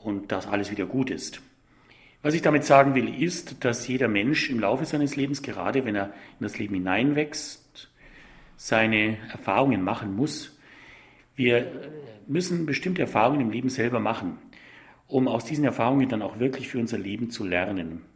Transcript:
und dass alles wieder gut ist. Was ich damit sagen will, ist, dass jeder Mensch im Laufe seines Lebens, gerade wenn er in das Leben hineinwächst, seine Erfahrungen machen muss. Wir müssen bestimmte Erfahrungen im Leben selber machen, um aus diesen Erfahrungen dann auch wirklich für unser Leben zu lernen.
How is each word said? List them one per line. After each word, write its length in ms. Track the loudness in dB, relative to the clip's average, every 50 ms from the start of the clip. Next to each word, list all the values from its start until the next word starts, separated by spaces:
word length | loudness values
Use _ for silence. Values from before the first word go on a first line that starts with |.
| -6
und 280 | -6 -4 -4 -4 -4
dass 160 | -6 -6 -4
alles 240 | -2 -2 -2 -2 -2
wieder 160 | -4 -4 -4
gut 240 | -2 -2 -2 0 -2
ist. 320 | -4 -6 -8 -12 -14 -16 -20 -20 _ _ _ _ _ _ _ -20 -20 -20 -20 -20 _ _ -2
Was 100 | 0 2
ich 80 | 2
damit 220 | 4 4 4 4 6
sagen 320 | 8 8 8 8 8 6
will, 260 | 2 2 0 0 0
ist, 420 | -2 -2 -2 -4 -10 -12 -8 -2 -2
dass 240 | 0 0 -2 -2
jeder 200 | -2 0 0 2
Mensch 420 | 2 2 2 2 2 2 0 0 0
im 100 | 0 0
Laufe 260 | 2 2 2 0 0
seines 300 | -2 0 0 0 0 0
Lebens, 280 | -2 -2 -2 -2 -4 -6
gerade 420 | -8 -6 -4 -2 0 0 0 0
wenn 100 | 0 0
er 100 | -2 -2
in 380 | -4 -6 -12 -20 -20 -10 -8 -8
das 140 | -6 -6
Leben 160 | -6 -6 -4 -4
hineinwächst, 1200 | -2 0 0 2 2 2 2 2 2 0 -2 -4 -10 -10 -12 -14 -16 _ _ -20 -20 -20 -20 _ _ -20 -20 -20 -20 -20 -20 -20 -20 -20 -20 -20
seine 600 | -16 -4 0 2 4 4 4 4 4 2 2 0 -4 -6 -12
Erfahrungen 520 | -14 -8 -4 0 2 4 4 4 4 2 2
machen 320 | 0 -2 -2 -4 -4 -2
muss. 420 | -2 -2 -2 -2 -6 -12 -14 -18 -20 -20 -20 -20 -20 -20 -20 -20 -20 -20 -20 -20 -20 _ _ _
Wir 560 | 0 4 4 4 4 2 -2 -8 -12 -14 -14 -14 -16 -16 -16 -18 -16 -6
müssen 400 | -2 -2 0 0 0 -2 -2 -2
bestimmte 380 | -2 -4 -2 -2 -2 0 0 0
Erfahrungen 380 | 2 2 4 4 4 4 2
im 100 | 0 0
Leben 180 | -2 -2 -2 -2
selber 300 | -2 0 0 0 0 0
machen, 400 | 0 -2 -2 -2 -4 -8 -8 -10 -14 -20 -20 -20 -20 -20 -20 -20 -20 -20 -20 _ _ -2
um 200 | 0 2 2 2
aus 160 | 0 -2 -2
diesen 180 | -4 -2 0 0
Erfahrungen 460 | 0 2 2 2 4 4 4 4 2
dann 120 | 0 -2
auch 160 | -4 -4 -4
wirklich 300 | -2 -2 -2 -2 -4 -8
für 120 | -6 -4 -4
unser 180 | -2 -2 -2
Leben 320 | -4 -4 -4 -6 -6 -6 -6
zu 160 | -6 -6 -4
lernen. 560 | -2 -2 -2 -2 -2 -4 -4 -6 -6 -10 -12 -14 -18 _